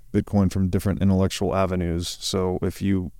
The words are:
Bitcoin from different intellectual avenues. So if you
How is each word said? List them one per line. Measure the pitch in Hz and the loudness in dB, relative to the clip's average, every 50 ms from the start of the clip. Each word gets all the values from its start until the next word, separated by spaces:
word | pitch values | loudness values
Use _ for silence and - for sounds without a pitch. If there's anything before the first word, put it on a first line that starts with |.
| - - | -18 -2
Bitcoin | - 104 - - - 104 98 90 | -2 -2 -2 2 2 2 2 4
from | - 98 95 90 | 2 2 0 0
different | 87 98 - 101 90 - | 0 0 0 0 0 2
intellectual | - 98 95 92 95 95 - - 101 90 - | 2 2 4 4 2 2 0 -2 -2 0 2
avenues. | 95 95 90 92 92 90 85 82 85 87 - - - | 2 0 0 0 -2 -2 -2 -2 -2 -4 -6 -8 -8
So | - - - 95 92 92 90 - | -8 -4 -2 0 0 0 -2 -2
if | - 95 - - | -2 -4 -4 -2
you | - 98 98 95 90 85 - - | -2 0 0 0 -2 -4 -10 -14